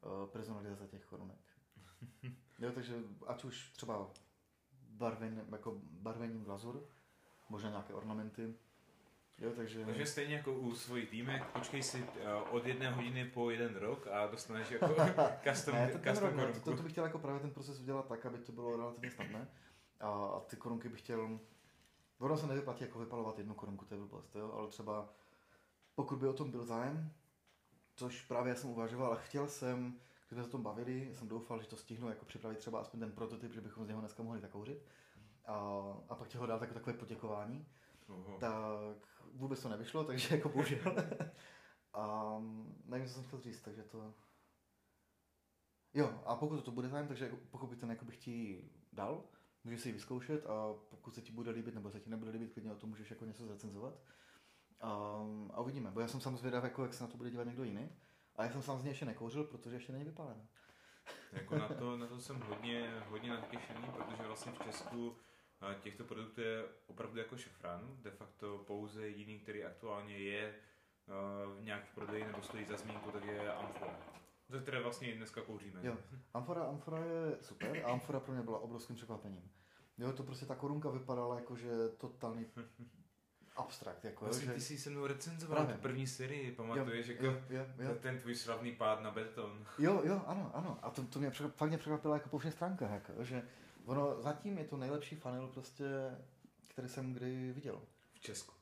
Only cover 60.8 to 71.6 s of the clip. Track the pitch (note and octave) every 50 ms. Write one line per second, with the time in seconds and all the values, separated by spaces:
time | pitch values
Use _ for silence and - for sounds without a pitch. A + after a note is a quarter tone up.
60.8 | - - - - - - - - - - - A#2+ - - D3+ D3+ - - - -
61.8 | A#2+ B2 B2 A#2+ A#2+ A#2 A#2+ B2 B2 - C#3 B2+ A2 G#2+ G#2 G#2 A2 A#2 A#2+ A#2+
62.8 | A#2 A#2 A2+ A2+ G#2+ G2+ G#2+ G#2+ A#2 A#2+ A#2+ A2+ A2+ - A#2+ A#2+ - - A#2 A2+
63.8 | A#2 - C3 A#2+ A#2+ A#2 A2+ A2 A2+ A2 A2 - - B2 A#2+ - - A#2 A2 -
64.8 | - - A#2+ A#2+ A#2 A#2+ A#2 - - - - - - - _ - F#2+ G2 G2 G2
65.8 | - G#2 G2+ - A#2 - A2+ G#2+ A2 A2 - - A#2 A2+ A2 A2+ A2 - - -
66.8 | - - G2 - A2+ G#2+ A2 A2+ A2 - B2+ B2 - - - - - F2 F2 F2
67.8 | G#2+ B2+ C3+ C3+ A2+ G#2 G2 - G#2+ G2+ - - - G#2 G2+ G2+ G2+ G2 G2+ G#2
68.8 | G#2+ G#2 G#2 G#2+ G#2+ G#2+ G#2 G#2 G#2 G#2 G#2+ G#2 G#2+ - G#2 G#2 F#2+ E2 - -
69.8 | - A2+ G#2 G#2 G2+ G#2 G2+ G2+ G2 G2+ G2+ G#2 G#2+ G#2+ G#2+ G#2+ - - - _
70.8 | - _ _ _ _ - G2 G2 G2 G2+ G2+ G2+ G2+ G2+ G2 G2